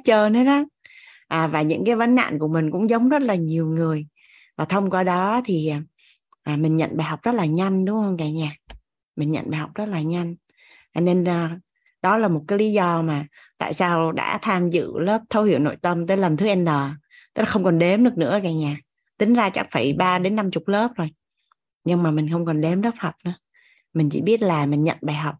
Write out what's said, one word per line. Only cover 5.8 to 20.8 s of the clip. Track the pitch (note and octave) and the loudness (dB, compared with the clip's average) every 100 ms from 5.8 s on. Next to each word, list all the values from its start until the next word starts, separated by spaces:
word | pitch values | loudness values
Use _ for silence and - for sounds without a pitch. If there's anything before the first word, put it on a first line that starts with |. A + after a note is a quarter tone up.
| D#3 _ _ _ _ _ | -8 _ _ _ _ _
à, | - D3 | -6 -2
mình | D#3 D#3+ | 0 0
nhận | D3 - | -2 -4
bài | D#3 | -8
học | D3+ | -6
rất | A3+ | -2
là | A#3+ | 0
nhanh, | D#3+ E3 F#3+ F#3+ | 0 0 0 0
đúng | F#3+ A3 | 0 -2
không | G#3 F3 | -2 -4
cả | D3+ | -4
nhà? | D#3 D3+ D3 _ - _ _ _ - | -4 -6 -8 _ -20 _ _ _ -6
Mình | D3 | -4
nhận | D#3 - | -4 -4
bài | D#3 | -6
học | D#3 | -8
rất | - G#3+ | -8 -6
là | F3+ | -4
nhanh. | D#3 F3 E3+ F3 _ _ _ - _ | -4 -4 -6 -10 _ _ _ -20 _
À, | D#3+ | -2
nên, | F3 F3+ F3 | 2 2 2
à, | E3+ E3 E3+ _ _ _ _ | 0 -2 -6 _ _ _ _
đó | F#3 A3 | 0 2
là | G#3 | 2
một | D#3 D3+ | 0 0
cái | G3+ | 0
lý | G#3+ | 2
do | G#3 F3 E3+ | 2 2 0
mà | E3 D3 D3 - - _ | 0 -2 -6 -16 -20 _
tại | - | -6
sao | D#3 F3+ E3+ E3 | 0 0 2 0
đã | - - G3 | -2 -4 -4
tham | A3+ F#3 F3 | -2 0 0
dự | E3 - - | 0 -2 -2
lớp | F3 A3 - | -2 -2 0
thấu | G#3+ | 0
hiểu | G#3+ C#3 | 2 2
nội | D3 - | 0 0
tâm | F3 F3 E3+ | -2 -2 0
tới | G3 | 0
lần | F#3 D#3 | 2 2
thứ | G#3 | 2
N, | F#3+ E3+ C#3+ C#3 D3 _ - _ | 2 2 0 -2 -8 _ -20 _
tức | - | -4
là | |
không | A3 G#3 | -2 0
còn | F#3 E3 | 2 4
đếm | F3 G3+ | 4 4
được | B3 F3 | 2 2
nữa | C#3 G3+ | 0 0
cả | F#3 | -2
nhà. | D#3+ D3 D3 _ _ _ _ | -2 -4 -6 _ _ _ _
Tính | G#3 | 2
ra | A#3+ G3+ | 4 2
chắc | F#3 F#3 | -2 -4
phải | C#3 B2+ | -2 0
ba | D3 F#3 F3+ | 2 2 2
đến | F#3 A3 | 0 0
năm | G3 | -2
chục | E3 D#3+ | -2 0
lớp | G3+ | 0